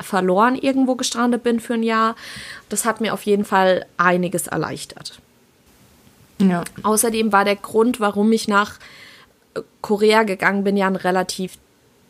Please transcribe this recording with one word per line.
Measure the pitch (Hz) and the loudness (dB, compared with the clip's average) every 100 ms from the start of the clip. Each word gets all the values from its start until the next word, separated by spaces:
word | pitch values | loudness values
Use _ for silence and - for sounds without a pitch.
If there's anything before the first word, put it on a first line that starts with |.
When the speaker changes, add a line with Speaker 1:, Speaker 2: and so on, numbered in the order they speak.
Speaker 1:
verloren | - 190 185 185 240 262 | -6 -2 2 4 2 2
irgendwo | 269 262 254 254 | 0 2 2 0
gestrandet | 262 233 240 240 | -4 -2 0 0
bin | 240 233 | 0 -2
für | - 233 | -2 -2
ein | |
Jahr. | 226 220 226 226 - - - - - | 0 2 0 -2 -12 -16 -16 -16 -10
Das | 208 | -4
hat | 233 214 | -2 -2
mir | 214 | -2
auf | 196 | -2
jeden | 208 202 208 | 0 0 2
Fall | 190 185 180 - - | 2 4 2 -2 0
einiges | 175 180 175 175 - | 2 2 0 -4 -4
erleichtert. | - 151 - - - - - _ _ _ _ _ _ _ _ _ _ _ - | -4 -6 -8 -14 -16 -18 -20 _ _ _ _ _ _ _ _ _ _ _ 0
Speaker 2:
Ja. | 190 175 - - | 2 0 -4 -6
Speaker 1:
Außerdem | 202 214 233 220 220 | -2 0 0 0 2
war | 196 202 | 2 2
der | 202 | 0
Grund, | - 220 226 247 | -2 0 2 0
warum | 208 202 214 | -2 2 2
ich | 226 - | 2 2
nach, | 202 208 - - - - - _ _ _ | 0 0 -6 -20 -20 -20 -20 _ _ _
äh, | - - _ | -14 -14 _
Korea | - 202 214 214 | -4 2 4 4
gegangen | 220 185 175 196 196 | 2 0 -2 0 0
bin, | 202 | 0
ja | 190 | 0
ein | 185 | -2
relativ | 185 185 185 - 185 - _ _ _ _ | -2 -2 -2 -6 -10 -12 _ _ _ _